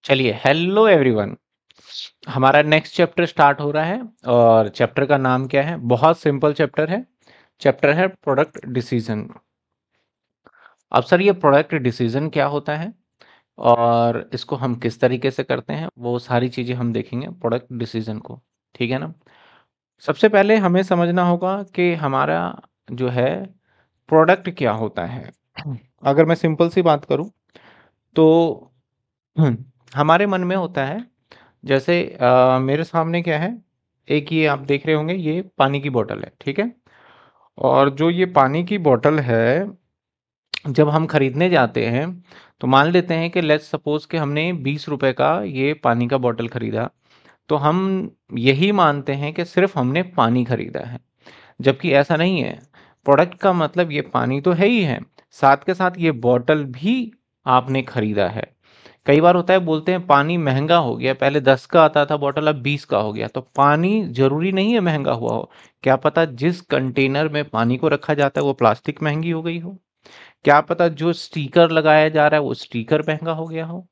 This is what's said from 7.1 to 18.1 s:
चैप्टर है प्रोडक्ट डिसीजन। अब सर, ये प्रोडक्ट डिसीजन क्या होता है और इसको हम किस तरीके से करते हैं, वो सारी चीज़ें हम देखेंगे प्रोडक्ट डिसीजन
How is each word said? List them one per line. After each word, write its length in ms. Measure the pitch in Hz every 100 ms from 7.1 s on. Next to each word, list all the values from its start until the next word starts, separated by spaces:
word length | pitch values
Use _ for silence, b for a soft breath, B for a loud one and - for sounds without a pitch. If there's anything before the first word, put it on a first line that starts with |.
| _ b b b _
चैप्टर 320 | 143 - 143
है 140 | 156 190
प्रोडक्ट 580 | 190 - 135 151 - -
डिसीजन। 600 | 127 120 123 110 107 107 - _ _ _ _ _ _ _ _ _ _ _ b b b _
अब 120 | -
सर, 180 | 123 180
ये 100 | 196
प्रोडक्ट 440 | 190 156 139 160 156
डिसीजन 540 | 123 113 120 127 151
क्या 160 | 151 139
होता 300 | 143 143 151
है 160 | 180 - _ _ b b b -
और 720 | - 120 117 117 117 117 -
इसको 220 | 123 - 135
हम 200 | 127 123
किस 240 | 120 113
तरीके 320 | 127 123 135
से 120 | 135
करते 300 | 135 127 -
हैं, 160 | 147 165 _
वो 200 | 120 120
सारी 300 | - 123 127
चीज़ें 260 | 123 123 123
हम 180 | 120
देखेंगे 340 | 113 110 123 127
प्रोडक्ट 440 | 90 135 123 -
डिसीजन 460 | 123 113 113 110